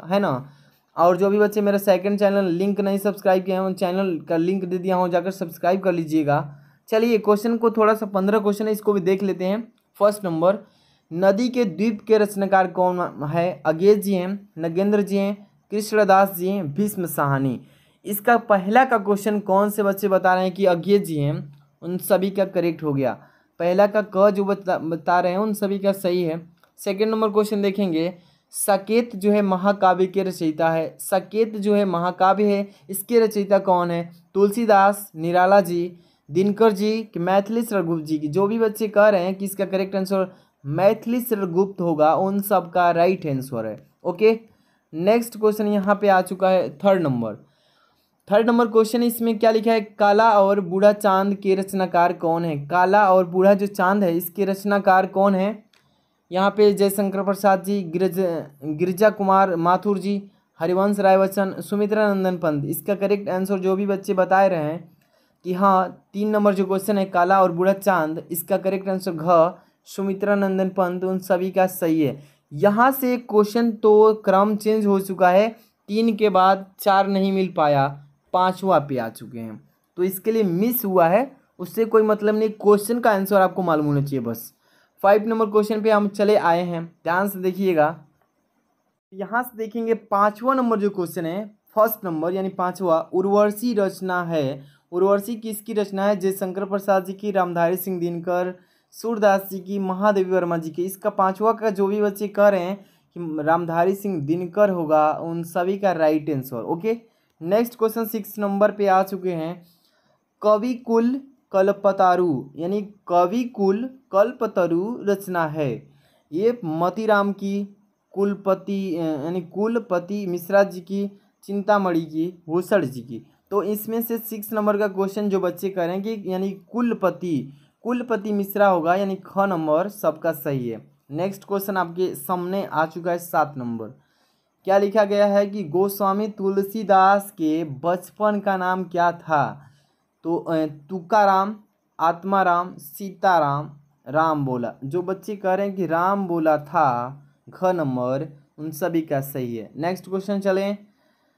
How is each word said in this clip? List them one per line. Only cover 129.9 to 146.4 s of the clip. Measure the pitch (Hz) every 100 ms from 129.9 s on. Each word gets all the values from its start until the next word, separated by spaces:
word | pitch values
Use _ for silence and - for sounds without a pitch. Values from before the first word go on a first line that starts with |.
| 202 165 156 165
सही | 156 156 139 120
है। | 110 - _ _
नेक्स्ट | 147 190 190
क्वेश्चन | - 196 196 190
आपके | 170 170 185 147
सामने | - 180 180 196 -
आ | 151 160
चुका | 175 175
है | 170
सात | 170 170 147 139
नंबर। | 120 113 107 - _ _ _ _ _ _
क्या | - 196
लिखा | 202 214
गया | 202 202 208
है | 202 202
कि | 208
गोस्वामी | 160 170 196 202 196 196 214
तुलसीदास | 202 190 196 196 226 196 190 190 202 202
के | - 156 160
बचपन | 160 127 165 180 - - 208 208
का | 202 190
नाम | 180 185
क्या | 180 175 170
था? | 170 - 151 117 - - _ _ _ _ _
तो, | 160 170
अ, | 151 160 156
तुकाराम, | 143 - 185 170 214 202 190 196 214 _ _ _ -
आत्माराम, | 165 170 190 196 180 175 180 -
सीताराम, | - - 196 170 196 170 147 143 151 - _ _ -
राम | 147 160 151 135
बोला। | 123 113 -
जो | 139 175
बच्चे | 175 190 185 202
कह | 190
रहे | 190 202
हैं | 190
कि | 160
राम | 165 180 202 185
बोला | 170